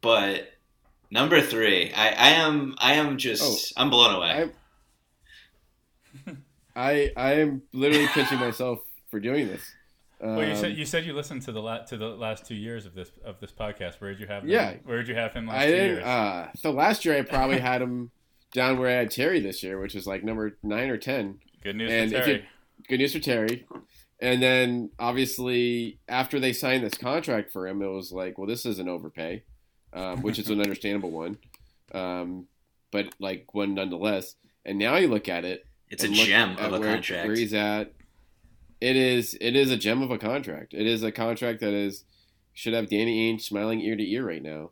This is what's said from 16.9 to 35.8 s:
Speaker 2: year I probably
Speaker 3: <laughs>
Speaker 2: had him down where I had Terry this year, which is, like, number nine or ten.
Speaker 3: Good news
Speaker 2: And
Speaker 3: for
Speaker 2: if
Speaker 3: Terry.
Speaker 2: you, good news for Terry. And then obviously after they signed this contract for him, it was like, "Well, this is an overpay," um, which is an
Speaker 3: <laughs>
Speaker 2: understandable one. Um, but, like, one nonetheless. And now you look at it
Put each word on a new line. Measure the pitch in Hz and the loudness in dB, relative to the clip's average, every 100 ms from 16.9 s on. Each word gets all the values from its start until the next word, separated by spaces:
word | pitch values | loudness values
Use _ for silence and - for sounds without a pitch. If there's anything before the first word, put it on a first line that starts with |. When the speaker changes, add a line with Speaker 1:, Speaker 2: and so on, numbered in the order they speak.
| 220 | 4
Speaker 2:
year | 165 147 | 2 0
I | |
probably | 131 135 135 135 | 2 0 2 2
Speaker 3:
<laughs> | |
Speaker 2:
had | 123 127 | 2 0
him | 127 123 120 _ _ _ _ | -2 -4 -8 _ _ _ _
down | 127 127 131 | 0 2 2
where | 127 | 2
I | |
had | 123 117 | 2 0
Terry | - 143 185 | 0 2 2
this | 101 92 | 0 -6
year, | 92 95 | -6 -6
which | 95 | -6
is, | 101 95 | -6 -6
like, | 98 | -6
number | 104 110 107 101 | -4 -4 -6 -6
nine | 107 107 135 | -4 -2 -2
or | 117 | -4
ten. | - 135 101 98 _ _ | -2 -2 -4 -8 _ _
Speaker 3:
Good | 101 101 | -8 -6
news | 113 | 0
Speaker 2:
And | 113 110 | 2 2
Speaker 3:
for | 110 | 2
Speaker 2:
if | |
Speaker 3:
Terry. | - 104 | 2 0
Speaker 2:
you, | - _ _ _ - | -2 _ _ _ -4
good | 127 | 0
news | 135 | 2
for | 156 | 0
Terry. | 143 120 110 123 - - - _ _ _ | 0 0 0 -2 -8 -20 -20 _ _ _
And | 123 127 | 0 4
then | 127 127 127 120 110 - | 6 6 4 0 -4 -4
obviously | 120 123 131 131 127 123 120 120 117 - - | -2 0 0 -2 0 2 2 0 -4 -10 -6
after | 127 131 143 | -2 0 0
they | 131 | 0
signed | 120 135 131 | 0 0 0
this | 113 - | 0 -4
contract | 123 151 156 117 104 | -2 -2 0 -2 -2
for | 95 92 | -8 -6
him, | 98 | -4
it | 98 | -4
was | 95 90 | -4 -8
like, | 90 92 92 | -8 -8 -6
"Well, | 98 | -6
this | 120 | -4
is | 123 98 | -4 -4
an | 90 | -4
overpay," | 87 78 - 80 101 _ - _ _ _ | -6 -10 -10 -8 -8 _ -20 _ _ _
um, | - 92 92 | -10 -8 -4
which | 107 107 | -4 -4
is | 104 | -2
an | 104 | 0
Speaker 3:
<laughs> | |
Speaker 2:
understandable | 104 98 104 101 92 | 0 -2 -4 -4 -4
one. | 80 82 104 _ - - _ _ | -8 -8 -10 _ -20 -20 _ _
Um, | 95 92 90 90 92 90 _ _ _ _ | -8 -6 -4 -6 -10 -14 _ _ _ _
but, | 101 95 - | -4 -4 -6
like, | 98 92 - | -8 -8 -8
one | 104 101 | -4 -2
nonetheless. | 98 95 87 104 101 92 - _ _ | -2 -4 -2 -2 -2 -4 -18 _ _
And | - 101 | -8 -2
now | 107 160 | 2 4
you | 175 | 4
look | 110 - | 2 -2
at | 87 | -6
it | 87 92 - _ | -4 -8 -12 _